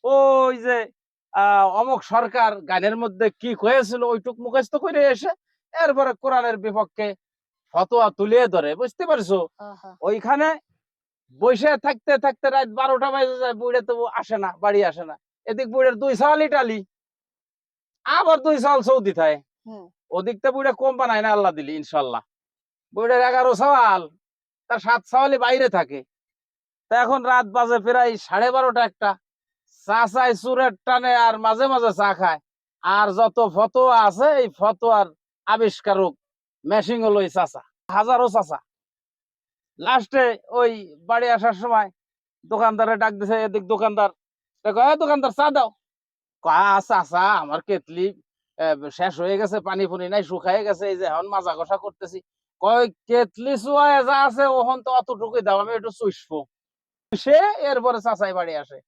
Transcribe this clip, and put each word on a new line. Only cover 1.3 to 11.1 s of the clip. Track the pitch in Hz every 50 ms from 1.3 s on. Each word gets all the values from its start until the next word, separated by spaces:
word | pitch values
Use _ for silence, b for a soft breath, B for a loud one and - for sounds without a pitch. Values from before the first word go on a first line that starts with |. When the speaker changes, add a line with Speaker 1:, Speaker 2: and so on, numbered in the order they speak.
| -
Speaker 1:
আহ, | 190 202 202 202 196 196 190 185 208
অমুক | 233 262 262 208 -
সরকার | - 202 233 233 226 - 247 226 220 208 202
গানের | 170 143 185 185 180 214 220
মধ্যে | 226 233 220 185 185 226 214 - _
কি | - 247 226
কয়েছিল, | - 202 220 254 269 247 190 240 247 247
ওইটুক | 240 233 220 185 247 240 233
মুখস্থ | 240 240 226 269 254 - -
করে | 294 262 339 285 294 285
এসে | 277 254 196 269 - 359 _ _ _ _ _ _ _ -
এরপরে | 320 330 294 277 269 269 269 233
কোরআনের | _ - 269 262 247 240 233 226
বিপক্ষে | 202 185 220 196 214 208 - _ - 214 208 190 _ _ _ _ _ _ _ _ _ _ _ -
ফতোয়া | 165 190 - 240 233 226 208
তুলিয়ে | - - 202 214 226 247 247
ধরে, | 214 175 175 147 147 156
বুঝতে | 175 247 247 _ - 370
পারছো? | 339 311 247 202 170 196 185 170 160 _
Speaker 2:
হ্যাঁ, | _ 208 208 202 185
হ্যাঁ। | - 190 185 _
Speaker 1:
ওইখানে | - 185 208 220 196 226 285 285 302 311 320 302 _ _ _ _ _ _ _ _ _ _